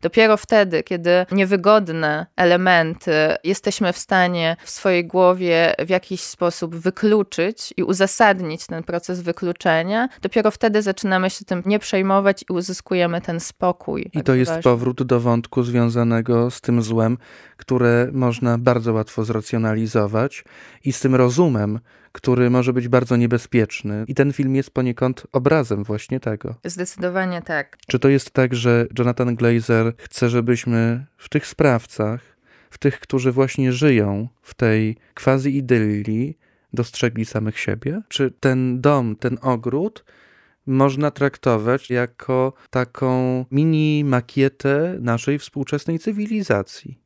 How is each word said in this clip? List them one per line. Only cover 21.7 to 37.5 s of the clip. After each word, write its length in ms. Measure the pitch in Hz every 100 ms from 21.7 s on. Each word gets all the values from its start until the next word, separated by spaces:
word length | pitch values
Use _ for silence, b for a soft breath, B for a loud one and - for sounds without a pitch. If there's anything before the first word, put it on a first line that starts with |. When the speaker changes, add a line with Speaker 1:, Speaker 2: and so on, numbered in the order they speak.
| 110 b b b
Speaker 2:
który 380 | - - 123 123
może 240 | 123 123
być 140 | 127 120
bardzo 280 | 127 123 123
niebezpieczny. 880 | 120 120 - 123 107 - 101 104 110
I 80 | 135
ten 180 | 143
film 220 | 135 135 135
jest 160 | 135
poniekąd 520 | - 127 120 127 127 -
obrazem 520 | 135 127 160 120 104
właśnie 360 | 104 107 - 131
tego. 360 | 120 107 131 117
Speaker 1:
Zdecydowanie 800 | 180 175 180 - 180 180 185 180
tak. 360 | 170 160 139 - -
Speaker 2:
Czy 120 | 127
to 100 | 139
jest 220 | 139 -
tak, 240 | - 127 120
że 300 | 120 117 117 113
Jonathan 380 | 123 120 123 117
Glazer 580 | 120 117 113 117 113 117
chce, 320 | - - 123
żebyśmy 760 | 120 117 120 - 117 113 117 139 _
w 120 | -
tych 180 | 151 -
sprawcach, 720 | - 147 120 - - 107 117 _ _ b b b
w 80 | -
tych, 220 | 143 131
którzy 320 | - 135 127
właśnie 400 | 123 135 - 131
żyją 560 | 123 151 123 104 101 117 _
w 120 | _
tej 440 | - 113 110 110 113 _ -
quasi-idylii, 1200 | - 135 135 139 131 123 107 104 104 110 131 156 _ _ _
dostrzegli 520 | 120 120 - 120 113 110
samych 340 | 110 107